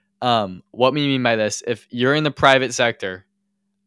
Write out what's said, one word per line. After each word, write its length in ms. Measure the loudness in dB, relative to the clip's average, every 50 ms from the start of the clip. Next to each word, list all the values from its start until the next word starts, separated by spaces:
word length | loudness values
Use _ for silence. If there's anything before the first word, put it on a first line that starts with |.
| _ _ _ -6
Um, 400 | -2 0 0 0 0 -4 -8 -14 -18 _
what 220 | -2 0 0 2 2
we 140 | 0 -2
mean 160 | 0 0 0 0
by 120 | 0 0
this, 280 | 0 0 -2 -4 -6 -6
if 220 | -6 -6 -6 -8 _
you're 240 | -4 0 0 2 2
in 100 | 0 0
the 80 | -2
private 420 | -2 2 4 4 4 4 2 0 -2
sector, 520 | 0 0 0 -2 -4 -8 -10 -10 -12 -16 _ _ _ _ _ _ _ _ _ _ _ _